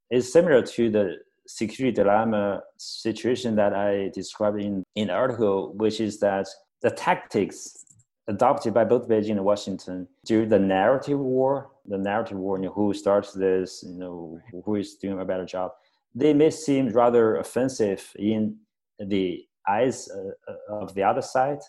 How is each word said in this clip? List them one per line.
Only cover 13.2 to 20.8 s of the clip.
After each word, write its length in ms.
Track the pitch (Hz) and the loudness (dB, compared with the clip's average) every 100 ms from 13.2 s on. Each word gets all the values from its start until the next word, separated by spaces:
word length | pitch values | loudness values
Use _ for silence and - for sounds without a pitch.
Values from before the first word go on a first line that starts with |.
| 101 | 2
this, 500 | 95 95 92 90 - - | 0 2 2 -2 -8 -16
you 60 | 90 | -12
know, 400 | 90 87 82 82 - 90 90 | -12 -12 -12 -16 -16 -12 -4
who 100 | 104 | -4
is 200 | 101 - | -4 -8
doing 240 | 98 95 | -8 -6
a 40 | 95 | -4
better 200 | 92 90 | -6 -6
job, 260 | 92 92 - _ _ _ 120 | -6 -6 -8 _ _ _ 0
they 180 | 147 | 2
may 160 | 147 156 | 4 4
seem 400 | 147 - 139 135 | 2 0 0 2
rather 460 | 107 120 120 113 98 | 4 4 6 4 2
offensive 760 | - - 131 131 107 95 - - | -2 -2 -2 0 -2 -2 -6 -4
in 420 | 101 107 107 107 _ _ _ - | -2 0 -2 -6 _ _ _ -14
the 480 | 101 101 92 80 - _ - | -4 -2 0 -4 -12 _ -4
eyes, 400 | 104 131 110 - | 0 0 -2 -8
uh, 440 | 95 95 - - 87 101 | -12 -12 -12 -16 -16 -12
of 220 | 104 | -10